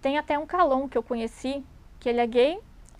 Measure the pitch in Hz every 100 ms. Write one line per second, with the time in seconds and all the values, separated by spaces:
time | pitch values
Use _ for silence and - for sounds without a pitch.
0 | 269 294 294 294 302 359 330 262 269 240
1 | 233 233 226 - 254 277 269 - - -
2 | 247 240 240 240 269 381 - - -